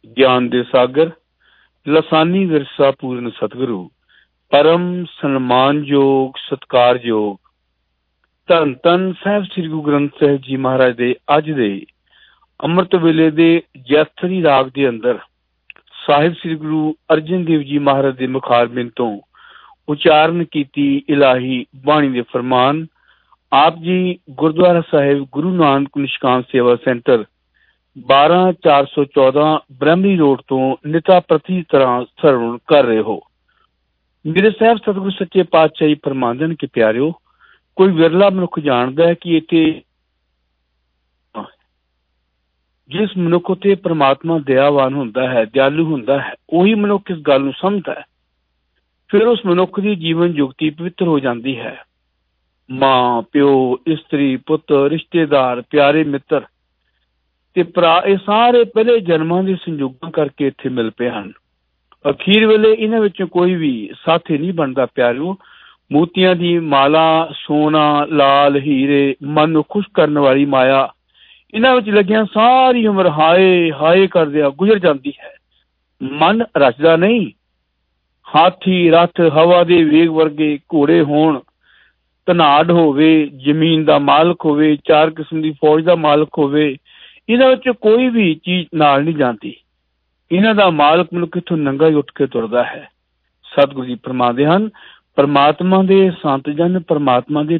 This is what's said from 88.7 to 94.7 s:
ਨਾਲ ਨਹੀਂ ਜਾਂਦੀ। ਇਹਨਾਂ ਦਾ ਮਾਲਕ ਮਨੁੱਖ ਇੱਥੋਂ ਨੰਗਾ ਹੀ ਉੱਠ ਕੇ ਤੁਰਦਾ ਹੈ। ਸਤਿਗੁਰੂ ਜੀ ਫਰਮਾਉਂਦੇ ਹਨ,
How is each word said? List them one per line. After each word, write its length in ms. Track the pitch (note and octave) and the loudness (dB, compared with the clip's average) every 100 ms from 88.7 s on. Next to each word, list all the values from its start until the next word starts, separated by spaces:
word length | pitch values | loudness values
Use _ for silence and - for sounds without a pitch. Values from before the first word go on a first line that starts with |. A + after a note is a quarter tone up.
ਨਾਲ 300 | D#3+ D3 C#3 | 0 2 2
ਨਹੀਂ 100 | D3+ | 0
ਜਾਂਦੀ। 420 | D#3 B2+ A2 - - _ _ _ _ _ _ _ | -2 -2 -4 -12 -18 _ _ _ _ _ _ _
ਇਹਨਾਂ 220 | F3 A3 | 0 0
ਦਾ 160 | G#3 F#3+ | 2 2
ਮਾਲਕ 380 | D#3 D3 E3 E3+ | 2 2 2 0
ਮਨੁੱਖ 220 | F3 E3+ F3+ | -6 -6 -8
ਇੱਥੋਂ 200 | E3+ E3 | -6 -4
ਨੰਗਾ 320 | C#3+ C3+ D#3+ | -4 0 0
ਹੀ 60 | |
ਉੱਠ 120 | D3+ C#3 | 0 -4
ਕੇ 120 | - C3+ | -4 -4
ਤੁਰਦਾ 380 | A#2+ A2+ A#2+ | -4 -4 -4
ਹੈ। 240 | - - - _ _ _ _ _ | -4 -8 -20 _ _ _ _ _
ਸਤਿਗੁਰੂ 420 | - - C#3 C#3 B2+ | -8 -2 -2 -2 -10
ਜੀ 80 | |
ਫਰਮਾਉਂਦੇ 520 | A#2+ C3 B2+ B2 A#2+ D3 | -10 -8 -2 -2 0 0
ਹਨ, 240 | F3+ G#3+ | 0 -2